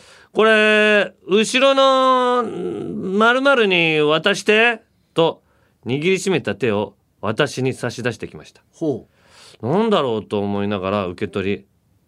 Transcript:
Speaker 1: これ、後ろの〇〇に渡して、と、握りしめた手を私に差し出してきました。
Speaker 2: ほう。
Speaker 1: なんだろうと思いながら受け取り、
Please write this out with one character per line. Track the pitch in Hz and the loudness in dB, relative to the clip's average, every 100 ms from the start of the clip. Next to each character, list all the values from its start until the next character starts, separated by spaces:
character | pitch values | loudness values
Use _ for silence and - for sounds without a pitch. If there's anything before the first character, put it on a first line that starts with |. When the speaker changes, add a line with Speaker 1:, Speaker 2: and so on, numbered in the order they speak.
| - - _ | -20 -20 _
Speaker 1:
こ | - | 0
れ、 | 220 220 214 214 214 208 190 - - | 2 4 4 2 2 2 0 -6 -2
後 | 196 214 254 | 0 2 2
ろ | 269 | 2
の | 269 269 262 262 254 247 247 | 4 4 4 2 2 2 0
〇 | 226 - 180 202 196 214 190 190 226 254 | -2 -6 -8 -8 -8 -8 -4 2 2 2
〇 | 269 269 208 | 2 2 4
に | 180 165 156 | 2 2 2
渡 | 151 156 180 | 2 2 0
し | 196 | -2
て、 | - 214 233 226 _ _ _ | 2 2 2 0 _ _ _
と、 | - 165 - _ _ _ _ 113 | 0 0 0 _ _ _ _ -6
握 | 135 | -4
り | 165 190 | 0 -2
し | 190 | 0
め | 165 | -2
た | 113 101 | -2 -4
手 | 123 | -2
を | 101 104 - _ _ | -2 -4 -8 _ _
私 | 98 110 143 - | -6 -2 -4 -2
に | 131 | -6
差 | 117 123 | -4 -8
し | 113 | -6
出 | 120 | -8
し | 113 | -8
て | - | -12
き | 78 | -16
ま | |
し | - | -20
た。 | _ _ | _ _
Speaker 2:
ほ | - 160 117 - _ _ - - - | -8 -6 -6 -10 _ _ -20 -20 -10
う。 | 110 | -4
Speaker 1:
な | 175 | -2
ん | 226 | 0
だ | 196 | 0
ろ | 135 110 | 0 -4
う | |
と | - 104 | -4 -4
思 | 101 101 | -2 -2
い | 101 | -4
な | 104 | -4
が | 95 | -2
ら | 104 92 | -2 -4
受 | 87 101 | -6 -8
け | |
取 | 101 95 104 | -4 -4 -4
り、 | - _ _ _ | -8 _ _ _